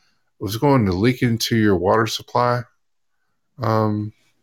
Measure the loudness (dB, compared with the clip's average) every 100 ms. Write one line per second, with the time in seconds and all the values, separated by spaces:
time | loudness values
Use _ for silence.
0 | _ _ _ -10 -8 -2 2 2 2 0
1 | 0 0 -2 -2 -2 0 2 2 2 2
2 | 0 -4 -6 -2 0 -2 -6 _ _ _
3 | _ _ _ _ _ -6 -2 0 0 -2
4 | -8 -14 _ _